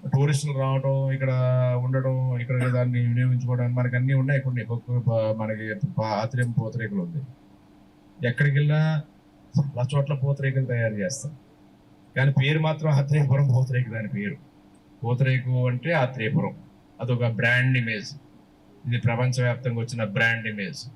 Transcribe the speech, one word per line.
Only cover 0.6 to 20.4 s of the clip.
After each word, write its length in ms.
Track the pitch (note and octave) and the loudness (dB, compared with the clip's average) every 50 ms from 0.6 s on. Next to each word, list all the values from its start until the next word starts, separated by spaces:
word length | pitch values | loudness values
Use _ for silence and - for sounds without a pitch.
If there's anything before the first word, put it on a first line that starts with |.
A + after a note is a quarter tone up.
| C3+ C3+ C3+ C3+ C3 C3+ C3+ C3+ C3+ C3+ | 0 0 0 0 2 2 0 2 0 0
ఇక్కడ 180 | C3+ C3+ C3+ C3 B2+ B2+ B2+ B2+ B2+ B2+ B2+ B2 B2 B2 B2 | -2 0 0 0 2 2 2 2 2 2 2 2 2 0 0
ఉండడం, 540 | B2+ C3 C3 C3 C3 C3 B2+ B2+ C3 B2 A#2+ | 0 0 0 0 0 0 0 0 0 0 -2
ఇక్కడ 340 | A#2 - B2+ B2 B2 B2+ | -2 -2 0 0 0 2
దాన్ని 280 | B2 B2 B2 B2 B2 B2 | 2 2 2 2 2 2
వినియోగించుకోవడానికి 760 | A#2+ A#2+ A#2+ B2 B2+ B2+ B2+ B2 B2+ B2 B2 B2 B2 A#2+ B2 B2 | 2 2 2 2 4 4 2 2 2 0 0 0 0 0 0 0
మనకి 180 | B2 B2 B2+ | 0 0 0
అన్నీ 180 | B2 B2+ C3+ C3+ | 0 2 2 2
ఉన్నాయి. 260 | C3+ C3 C3+ C#3+ C3+ | 2 2 2 0 0
కొన్ని 240 | C3+ C3 B2 A#2+ A2 | 0 -2 -4 -4 -4
ప-, 380 | A2+ A#2 A2+ - - B2 A#2+ A2 - | -4 -6 -6 -4 -2 -2 0 2 2
ప-, 260 | A2+ A2+ A2 A2 G#2+ | 2 2 2 0 0
మనకి 500 | A2 A2 A2 A2 G#2+ A2 A2 G#2+ G2+ - - - - | -2 -2 -4 -4 -4 -4 -6 -4 -4 -4 -4 -2 -2
ప-, 40 | |
ఆత్రేయం 480 | A2 A2 G#2+ G2+ A2 A2 - B2 B2 A#2 | -2 0 0 -2 -2 -2 -2 -2 -2 0
పూతరేకులు 500 | A#2 - A2 A2 - B2 A2+ G2+ G2+ G2 | 0 -2 -4 -2 -6 -6 -6 -4 -4 -4
ఉంది. 220 | F2 E2+ E2+ D3 C3 - - - - - - - - - - - - - _ - - - - - - A#2+ | -4 -4 -6 -8 -10 -10 -16 -20 -20 -20 -20 -20 -20 -20 -20 -20 -20 -20 _ -20 -20 -20 -12 -4 -4 -2
ఎక్కడికి 280 | A#2+ - C#3+ C#3+ C3+ | 0 2 2 2 4
వెళ్ళినా 460 | C#3+ D3+ D3 D3+ D#3 D#3 D#3 D#3 D3+ C#3+ - - - _ - _ - - - - - | 2 2 4 4 2 2 2 0 -2 -4 -6 -18 -20 _ -20 _ -20 -20 -4 -2 -2
చాలా 260 | C#3+ - - A#2+ B2 B2 D3 | -2 0 -2 -4 -4 0 0
చోట్ల 180 | C#3+ C#3 C#3 D3 | 0 0 0 -2
పూతరేకులు 500 | C3+ C3+ C#3 C#3 - C#3 C3+ B2+ C3+ C3 | -2 0 -2 -2 0 -2 -2 0 0 -2
తయారు 300 | A#2+ A#2+ A#2 A#2 A2 G#2 | 0 0 0 0 -2 -2
చేస్తాం, 380 | G#2 G2 F2+ - - - D3 - - - - - _ - - _ _ - _ - _ - - - | -2 -4 -4 -4 -6 -10 -12 -12 -12 -20 -20 -20 _ -20 -20 _ _ -20 _ -20 _ -20 -8 -2
కానీ 160 | B2+ C3 C#3+ | 0 0 2
పేరు 260 | C3+ C3+ C3+ C#3+ D#3 D#3 | 2 2 2 2 2 2
మాత్రం 320 | D#3 D#3+ D#3 D#3 D#3+ D#3 | 2 0 -2 0 0 2
ఆత్రేయపురం 580 | D3 C3+ C#3 - D3 D3+ C#3+ - C3+ C#3 C#3+ C3+ | 2 2 2 2 2 2 4 4 4 2 4 4
పూతరేకు 420 | A#2+ B2+ C3 - B2+ B2 B2 A2 | 4 2 2 2 0 -2 -2 -2
దాని 180 | A2 A2 G#2+ G2+ | -6 -8 -6 -6
పేరు. 280 | - G2+ G2+ G2+ - - - - - - - - - - - - - - - | -6 -4 -4 -6 -8 -10 -16 -20 -20 -20 -20 -20 -20 -20 -20 -20 -16 -8 -2
పూతరేకు 640 | A#2 A#2+ A#2 C3+ C3 C3 C3 B2 B2+ B2+ B2+ B2 B2 | -2 2 2 2 2 2 0 0 0 0 2 2 0
అంటే 240 | B2 B2 - D#3+ | 0 -2 -2 0
ఆత్రేయపురం, 640 | E3+ D#3+ B2 B2 - B2+ A2 G#2+ - - - F#2+ - - - - - - - - - - | 2 2 0 0 -2 -4 -4 0 0 0 0 -2 -6 -10 -20 -20 -20 -20 -20 -20 -12 -8
అదొక 260 | - A#2+ B2 A#2 A#2+ | -2 -2 0 0 2
బ్రాండ్ 520 | A#2 A2+ G2 A2 A#2 A#2+ B2 B2+ C3 C3 B2 | 0 0 2 2 2 2 4 4 4 2 2
ఇమేజ్. 320 | A2+ A2+ A2 G#2 F#2+ - - - - - - - - - - - - - - - - | 0 -2 -4 -6 -8 -10 -14 -16 -20 -20 -20 -20 -20 -20 -20 -20 -20 -20 -20 -10 -6
ఇది 120 | B2+ A#2+ A#2 | -4 -2 0
ప్రపంచవ్యాప్తంగా 800 | - A#2 A#2 A#2 B2 B2+ B2 B2+ B2 B2 A#2+ A#2+ - B2 A#2 A#2 | 2 0 2 2 0 0 0 0 0 0 -2 -2 -4 -4 -4 -4
వచ్చిన 240 | A2+ A2+ - A#2 A2 | -4 -6 -4 -4 -4
బ్రాండ్ 420 | G2+ G2 A#2+ A#2 A#2 A2+ A2+ | -2 0 0 2 2 0 -2